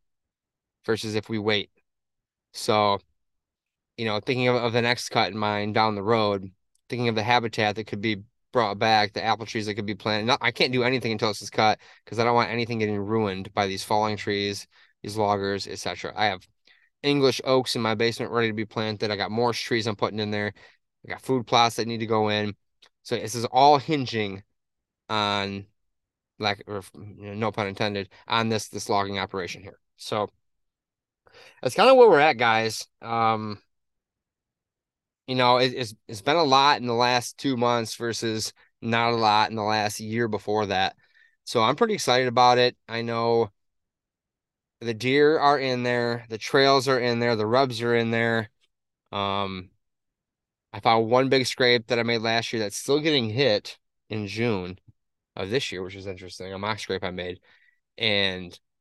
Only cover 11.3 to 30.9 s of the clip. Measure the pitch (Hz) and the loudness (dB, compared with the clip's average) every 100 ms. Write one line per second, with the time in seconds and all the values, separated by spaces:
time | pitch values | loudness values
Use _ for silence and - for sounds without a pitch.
11.3 | 101 101 - 110 101 - - - 107 117 | -4 -6 2 2 2 -6 -20 -10 -2 2
12.3 | 120 101 117 117 117 107 101 101 113 104 | 2 0 -2 -4 -2 -2 -2 -2 -2 -2
13.3 | 95 95 - 98 95 - 107 107 104 - | -4 -6 -4 -2 -4 -2 0 0 -2 -4
14.3 | 101 101 101 - _ _ _ - 104 101 | -2 -2 -6 -12 _ _ _ -8 -2 0
15.3 | 104 98 101 - 92 95 90 - - 107 | 0 -2 -4 -8 -10 -8 -8 -8 -2 -2
16.3 | 92 _ _ _ _ _ _ 143 143 135 | -4 _ _ _ _ _ _ -2 2 2
17.3 | - - 131 127 127 113 107 117 113 113 | 2 0 0 0 -2 -2 0 -2 -2 -4
18.3 | 113 113 107 107 - 110 104 110 101 98 | -2 -2 -2 -6 -6 -4 -4 -4 -4 -4
19.3 | 110 120 110 - 120 110 104 107 104 104 | -2 -2 -2 -2 -2 -2 -4 -4 -4 -4
20.3 | 104 104 - - _ _ _ - 90 - | -4 -6 -8 -20 _ _ _ -14 -10 -4
21.3 | 131 110 123 117 - 113 113 110 110 107 | -4 2 4 4 0 -6 -4 -2 0 2
22.3 | 104 104 101 _ _ _ _ - 113 107 | 0 -2 -8 _ _ _ _ -8 -8 -6
23.3 | 117 113 127 143 143 - 151 123 113 104 | -6 -2 4 6 4 2 -4 -2 -4 -4
24.3 | 95 - _ _ _ _ _ - 107 104 | -6 -16 _ _ _ _ _ -4 -2 0
25.3 | 101 98 98 101 _ _ _ _ _ _ | 0 -4 -8 -12 _ _ _ _ _ _
26.3 | - 107 101 - 104 92 - 104 95 101 | -6 -4 -4 -6 -10 -12 -18 -20 -16 -12
27.3 | 101 110 101 101 104 107 101 92 - - | -4 -4 -2 -4 -2 -4 -4 -8 -12 -2
28.3 | 113 113 110 - 104 - 104 98 98 95 | 0 0 -2 -4 -10 -2 -2 0 -4 -6
29.3 | 95 87 - 95 - _ - - 110 101 | -6 -8 -12 -16 -20 _ -18 -6 -4 -4
30.3 | _ _ _ _ _ _ | _ _ _ _ _ _